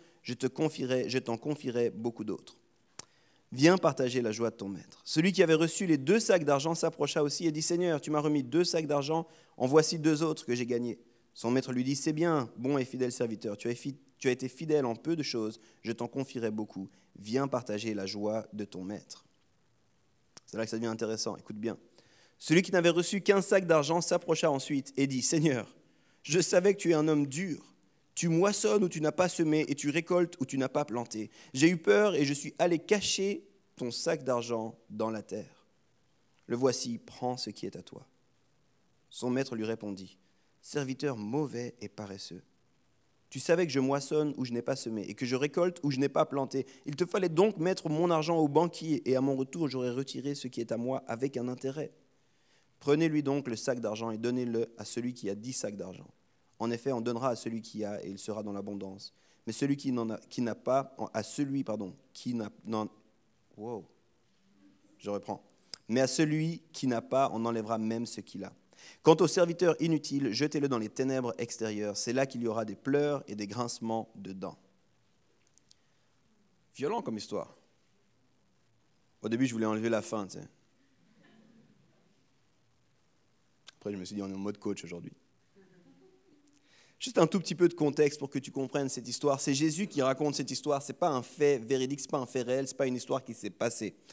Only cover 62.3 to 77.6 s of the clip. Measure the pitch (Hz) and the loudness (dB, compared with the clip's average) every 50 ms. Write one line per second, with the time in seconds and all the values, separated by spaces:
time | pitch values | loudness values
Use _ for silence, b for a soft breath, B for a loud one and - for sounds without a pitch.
62.3 | 123 117 107 - - - - 110 110 110 107 - - - _ _ _ _ _ _ | -4 -4 -6 -6 -10 -12 -8 -4 -2 -2 -2 -4 -8 -14 _ _ _ _ _ _
63.3 | _ _ _ _ _ 104 104 120 120 101 85 - _ _ _ _ _ _ _ _ | _ _ _ _ _ -12 -10 -8 -8 -10 -12 -14 _ _ _ _ _ _ _ _
64.3 | _ _ _ _ _ _ _ _ _ _ _ _ _ _ - 101 104 98 - - | _ _ _ _ _ _ _ _ _ _ _ _ _ _ -8 -6 -6 -6 -6 -8
65.3 | 104 - - _ B B B B B B _ - 110 127 131 131 - - 160 151 | -10 -10 -12 _ B B B B B B _ 0 2 2 2 4 4 2 2 2
66.3 | 151 156 156 165 170 - - _ - - - 127 120 110 - - 131 131 139 - | 2 0 0 -2 -4 -6 -12 _ -8 -4 -2 0 0 0 -2 0 2 2 2 2
67.3 | - 113 113 117 113 113 107 107 113 110 110 110 113 113 120 110 - 107 98 - | 0 0 -2 0 0 -2 -2 -2 -2 -2 -2 -2 -2 -4 -4 -6 -8 -10 -12 -12
68.3 | - 98 92 92 - _ _ B B B B B B B - 156 165 160 185 151 | -12 -12 -12 -12 -14 _ _ B B B B B B B 6 6 8 8 6 6
69.3 | - 196 175 170 170 170 180 170 156 - 151 170 160 147 - - 139 139 139 113 | 6 4 2 2 2 4 4 4 4 4 2 2 2 2 0 -2 -2 -2 0 0
70.3 | 101 113 147 151 156 151 139 143 127 117 110 107 - - 131 131 135 131 123 117 | 0 0 0 0 0 0 0 0 0 0 -2 -2 -2 -2 0 0 0 0 -2 -2
71.3 | - - - - - - 110 110 107 104 104 104 98 - - 117 120 131 139 135 | -4 -4 -6 -8 -6 -4 -4 -4 -2 -2 -4 -4 -4 -4 -4 -2 0 0 0 0
72.3 | - 120 120 113 107 113 110 107 98 - - 135 139 143 147 147 147 135 - - | -2 -2 -2 -2 -2 -2 -4 -4 -6 -6 -2 0 2 2 2 2 0 -2 -6 -8
73.3 | 107 104 101 98 - 120 120 117 - - 113 113 113 113 110 - - - 98 95 | -8 -8 -8 -6 -4 -4 -4 -4 -6 -6 -6 -4 -4 -4 -6 -8 -12 -14 -14 -12
74.3 | 98 95 95 87 - - _ _ _ _ _ _ _ _ _ _ _ _ _ _ | -10 -10 -10 -12 -12 -14 _ _ _ _ _ _ _ _ _ _ _ _ _ _
75.3 | _ _ _ _ _ _ _ b b b b b b b b b b b _ _ | _ _ _ _ _ _ _ b b b b b b b b b b b _ _
76.3 | _ _ _ _ _ _ _ _ - - 131 160 220 233 - 139 113 104 - - | _ _ _ _ _ _ _ _ -10 -6 -4 -4 -4 -4 -4 -4 -6 -6 -6 -6
77.3 | 104 95 - - - _ | -6 -6 -8 -8 -14 _